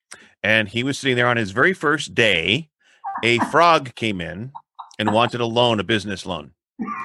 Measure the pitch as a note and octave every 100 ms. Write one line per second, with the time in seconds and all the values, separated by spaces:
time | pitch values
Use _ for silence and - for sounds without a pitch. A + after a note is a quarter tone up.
0 | - - - _ G2+ A2 G2 A2 C3+ C3+
1 | C3+ B2 B2 A#2 G2 G#2 E3+ F#3 D3+ D3
2 | C#3+ F2+ A2 F2 E2+ B2+ D#3+ _ _ _
3 | - - A#2 A#2+ - D3 E3+ D#3+ C3 -
4 | A2+ F#2 E2 F2 B2+ - _ - - -
5 | G#2+ G#2+ A#2+ A#2+ A#2 A#2 B2 A2 F2+ A2
6 | G2+ F#2 F#2+ E2 D2 _ _ - C6+ C6+